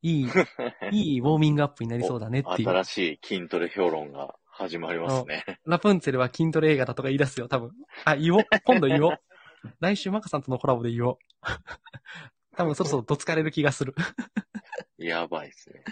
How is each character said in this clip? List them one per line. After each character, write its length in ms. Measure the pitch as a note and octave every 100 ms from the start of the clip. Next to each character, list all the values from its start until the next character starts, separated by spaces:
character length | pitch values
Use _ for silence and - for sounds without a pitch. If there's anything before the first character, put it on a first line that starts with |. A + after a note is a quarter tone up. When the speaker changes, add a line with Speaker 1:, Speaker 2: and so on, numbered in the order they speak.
Speaker 1:
い 200 | E3 D#3+
い、 40 | B2
Speaker 2:
<laughs> 640 | F3 E3+ - B2 - G3
Speaker 1:
い 240 | G#3 D#3+ C3+
い 40 |
ウ 40 |
ォ 120 | B2+ D#3
ー 20 |
ミ 120 | D#3
ン 40 |
グ 80 | D3
ア 40 | C#3+
ッ 20 |
プ 140 | -
に 60 | A#2
な 60 | A#2
り 80 |
そ 120 | A#2 B2
う 40 |
だ 80 | A2
ね 120 | B2+
っ 20 |
て 200 | C#3 -
い 20 |
う。 40 | G#2
Speaker 2:
お、 40 |
新 120 | F#2
し 140 | F#2 - F2
い 60 | D2
筋 240 | - G2 E2+
ト 100 | F2
レ 100 | E2+
評 200 | G2+ F2+
論 240 | D#2+ D2
が 240 | C#2 C#2 -
始 340 | _ - G2+ E2+
ま 140 | E2
り 80 | E2
ま 100 | E2+
す 160 | C3 B2+
ね。 180 | D#3 -
Speaker 1:
あ、 80 | A#2+
ラ 140 | D#3+ E3+
プ 140 | G#3
ン 80 | F#3+
ツ 100 | -
ェ 20 |
ル 60 | B2+
は 100 | B2
筋 220 | - D#3+
ト 100 | D#3+
レ 120 | D#3
映 40 | D3
画 80 |
だ 100 | B2
と 80 | B2
か 60 | C3+
言 80 | C#3
い 20 |
出 80 | C#3
す 140 | -
よ、 80 | B2
多 100 | C3+
分。 140 | A#2 A3+ C#4+ -
あ、 100 | -
言 200 | D3 D#3+
お 40 | F#3
う。 60 | G#3 G#3+
今 140 | - A#3+
度 80 | C#3
言 160 | C#3+
お 80 | D#3+
う。 100 | E3+ _ - - -
Speaker 2:
<laughs> 180 | A#2 -
Speaker 1:
来 160 | E3+ G3+
週 140 | G3
マ 100 | G#3
カ 80 | G#3+
さ 100 | D3
ん 40 |
と 80 | C3+
の 80 | B2+
コ 80 | C#3
ラ 80 |
ボ 80 | B2
で 100 | A#2
言 140 | A#2 A#2+
お 60 |
う。 60 | - _ _
<laughs> 920 | - - - - - - - F3 D3+ _ _ -
多 80 |
分 100 | F3
そ 100 | C#3+
ろ 60 | E3+
そ 60 | C#3
ろ 40 |
ど 140 | A2+ D3
つ 80 |
か 100 | -
れ 80 | D#3+
る 80 | D#3
気 120 | D#3
が 100 | C#3+
す 120 | C3+
る。 100 | C3 D3 E3 - - - -
<laughs> 520 | - - - - _
Speaker 2:
や 280 | E2+ E2 E2+
ば 180 | E2
い 40 | -
っ 20 |
す 180 | _ -
ね。 140 | - -